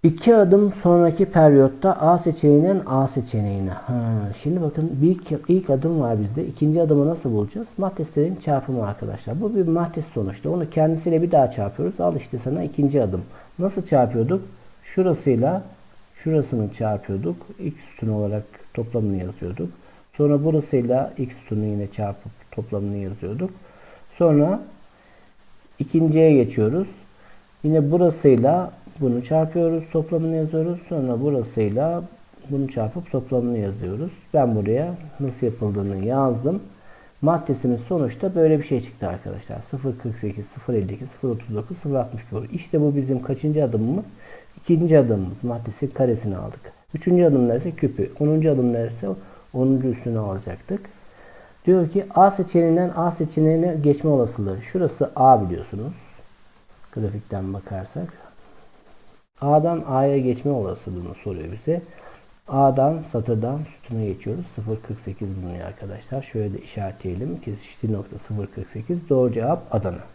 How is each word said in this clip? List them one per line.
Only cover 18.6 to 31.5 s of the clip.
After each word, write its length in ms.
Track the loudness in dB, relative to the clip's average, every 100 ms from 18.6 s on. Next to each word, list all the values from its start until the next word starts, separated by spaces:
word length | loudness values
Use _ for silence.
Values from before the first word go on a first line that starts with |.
| -12
toplamını 440 | -8 -4 -2 -2 -2
yazıyorduk. 520 | -6 -8 -10 -8 -10 -10 -20 -20 _
Sonra 300 | 0 2 2
burasıyla 720 | 2 0 0 -2 2 0 -2 -6
X 200 | -8 -10
sütunu 280 | -6 -4 -2
yine 220 | -4 -6
çarpıp 400 | -6 -8 -8 -16 -20 -14
toplamını 460 | -10 -6 -6 -4 -6
yazıyorduk. 520 | -8 -8 -8 -6 -8 -10 -20 -20 -20 -20 -20
Sonra 480 | 2 4 6 4 0 -6 -20 -20 _ _ -20 -20 _ -20 -20 _ -10
ikinciye 540 | -2 2 4 6 8 8
geçiyoruz. 440 | 4 2 0 0 -4 -10 -20 _ -20 -20 _ _
Yine 280 | 2 2 4
burasıyla 800 | 4 4 6 6 6 6 2 -2 -10 -20 -4
bunu 220 | -2 -2
çarpıyoruz, 680 | 0 0 2 2 2 0 -2
toplamını 440 | -4 0 -2 0 0
yazıyoruz. 440 | 0 -2 -2 -4 -6
Sonra 320 | -4 -2 0
burasıyla 800 | 0 0 -2